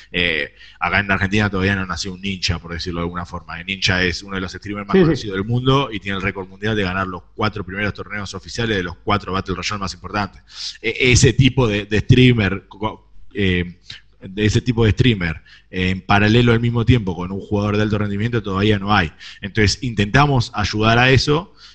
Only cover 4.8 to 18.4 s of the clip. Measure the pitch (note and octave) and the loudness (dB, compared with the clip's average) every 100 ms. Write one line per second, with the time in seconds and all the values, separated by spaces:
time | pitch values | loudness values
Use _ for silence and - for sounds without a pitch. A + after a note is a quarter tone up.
4.8 | G2+ F#3+ D#3+ D3 G#2+ F#2+ G#2+ A#2+ B2+ C3+ | 0 4 4 2 -4 -4 -2 0 2 0
5.8 | C3 G#2 F#2+ G2 G2 F#2+ F#2 F#2+ G#2+ G#2+ | 0 -6 -6 -4 -4 -6 -10 -6 -4 -2
6.8 | F#2 F#2+ F#2+ F2+ - - G#2+ G2+ F2+ F#2+ | -2 -2 -4 -8 -12 -4 -4 -4 -8 -4
7.8 | G#2 - F2+ G#2 F#2+ F#2 E2+ A#2+ A#2 G2+ | -4 -4 -10 -10 -10 -12 -10 -4 -2 -2
8.8 | F2 F2 - G2+ F#2+ F#2+ F#2+ F2+ F2 G#2 | -4 -6 -2 -2 -2 -6 -4 -6 -6 -6
9.8 | F#2+ F2 F2+ G#2 G2 - - - - - | -8 -10 -8 -6 -6 -10 -20 -14 -14 -8
10.8 | A2+ - B2+ A#2 C3+ A2 C3+ C3 A#2+ G#2 | -6 0 2 6 4 6 2 4 0 0
11.8 | G2+ G#2+ - B2+ B2+ A#2+ F#2+ F#2+ - F#2+ | 0 0 4 6 6 6 2 -2 -10 -8
12.8 | G#2+ F2+ _ - - G2+ F#2+ F2+ F2 E2+ | -6 -8 _ -20 -10 -2 0 0 -2 -8
13.8 | - - _ _ F#2+ F#2+ G#2+ A#2 B2+ A#2 | -20 -20 _ _ -12 -2 2 2 0 2
14.8 | A2+ - B2+ G#2 E2+ D2+ - - _ F#2 | 2 4 2 2 -2 -6 -12 -20 _ -4
15.8 | F#2 F#2 - G2+ G#2+ A#2 A#2+ A2+ A#2+ A#2 | -2 -2 2 4 6 6 6 4 2 0
16.8 | A2+ B2+ F#2+ E2+ F2+ G2 - G#2 G#2 G#2 | 4 4 2 -6 -6 -8 -4 -2 0 0
17.8 | G#2+ G#2 G#2 G2+ A2+ A#2 | 0 0 -2 -2 -2 -2